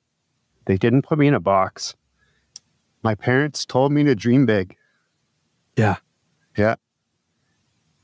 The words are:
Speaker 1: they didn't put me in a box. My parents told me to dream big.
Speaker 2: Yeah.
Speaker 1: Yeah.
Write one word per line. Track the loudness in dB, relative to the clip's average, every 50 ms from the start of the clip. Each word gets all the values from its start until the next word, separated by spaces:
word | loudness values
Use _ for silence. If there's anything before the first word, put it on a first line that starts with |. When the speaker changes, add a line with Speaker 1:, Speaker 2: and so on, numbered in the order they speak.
| _ _ _ _ _ _ _ _ _ _ _ _ _
Speaker 1:
they | -4 -2
didn't | 0 2 2 2 0
put | 0 0 0 0
me | 2 2
in | 2
a | 0
box. | 0 0 0 0 0 -2 -6 -10 -14 -14 -14 _ _ _ _ _ _ _ _ _ _ _ _ -20 -20 _ _ _ _ _ _ _
My | -6 -6 -6
parents | -4 -2 -2 0 0 0 -2 -6 -10 -10
told | -4 -2 0 0 0
me | 0 0 2
to | 0 0
dream | 0 0 0 2 2 2
big. | 2 0 -2 -2 -6 -12 _ _ _ _ _ _ _ _ _ _ _ _ _ _ _ _ _ _ _ _
Speaker 2:
Yeah. | 0 0 0 0 -4 -8 _ _ _ _ _ _ _ _ _ _
Speaker 1:
Yeah. | -2 0 0 -2 -4 _ _ _ _ _ _ _ _ _ _ _ _ _ _ _ _ _ _ _ _ _ _ _ _